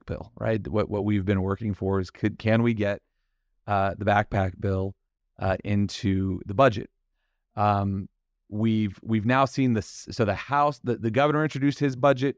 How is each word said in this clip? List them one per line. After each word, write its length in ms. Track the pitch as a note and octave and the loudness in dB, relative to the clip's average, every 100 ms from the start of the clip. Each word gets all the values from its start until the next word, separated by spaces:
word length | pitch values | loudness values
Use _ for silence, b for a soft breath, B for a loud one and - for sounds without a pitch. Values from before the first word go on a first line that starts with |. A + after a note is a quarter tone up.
| - | -10
bill, 280 | - - - | -10 -12 -6
right? 300 | A2 A2 - | -4 -2 -2
What, 220 | G#2+ G2 | -2 -2
what 160 | G2+ G#2 | -2 0
we've 180 | G#2 F#2+ | 0 2
been 160 | G2 | 0
working 320 | F#2+ G2 A2 | 0 -2 -4
for 280 | G2 F#2+ G2 | -4 -2 -2
is 100 | F2+ | -4
could, 260 | - G#2+ - | -4 -4 -2
can 240 | A2 A2+ | 0 2
we 120 | A#2 | 2
get, 280 | A2 G2+ G2+ _ _ _ _ _ _ - | 0 -2 -4 _ _ _ _ _ _ -4
uh, 280 | G2+ G2 - | 0 0 0
the 60 | |
backpack 560 | G#2 G2+ G#2 G2+ F#2+ F2+ | 2 2 2 0 0 -2
bill, 340 | G2+ F#2+ F#2+ - _ _ _ - | -2 -2 -2 -8 _ _ _ -4
uh, 160 | F#2+ F#2+ | -2 -2
into 800 | - G#2 G2+ - G2 F#2+ F#2+ F#2 - | 0 0 0 -2 0 0 0 -4 -4
the 80 | |
budget? 360 | G2+ C3+ G2 - _ _ _ _ _ _ - | 2 4 2 -6 _ _ _ _ _ _ 0
Um, 540 | G#2 G2+ G2 G2 F#2+ _ _ _ _ | 2 2 0 -2 -8 _ _ _ _
we've, 500 | G#2+ A2+ A2 G#2+ - | -2 2 2 0 -4
we've 240 | - A2 G#2+ | -2 0 2
now 200 | C3 C3+ | 2 2
seen 280 | - C3 | 2 0
this. 320 | A2 - - - | 0 -4 -12 -10
So 140 | - G#2 | -2 0
the 100 | F#2+ | 0
House, 440 | - C#3+ D3 C#3+ | -2 0 0 -2
the, 140 | A#2+ A2+ | -4 -2
the 120 | A2+ | 0
governor 340 | A2 D3 D3 | 2 2 2
introduced 360 | D#3 C3+ C#3 C3+ | -2 0 -2 0
his 160 | C#3+ B2+ | -2 2
budget 400 | C#3 C3 C#3 | 2 4 0